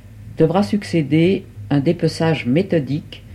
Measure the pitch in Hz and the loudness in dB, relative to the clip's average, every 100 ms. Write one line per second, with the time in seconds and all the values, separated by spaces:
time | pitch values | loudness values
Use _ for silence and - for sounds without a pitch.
0 | - - - - 156 180 202 208 - 170 | -20 -20 -10 2 2 4 0 -2 -2 -2
1 | 135 156 175 196 - - - 143 143 170 | 2 2 4 0 -4 -12 -2 0 2 0
2 | 160 - 165 139 113 143 190 170 127 147 | -2 0 0 0 0 0 2 -2 0 -6
3 | - - - | -6 -18 -18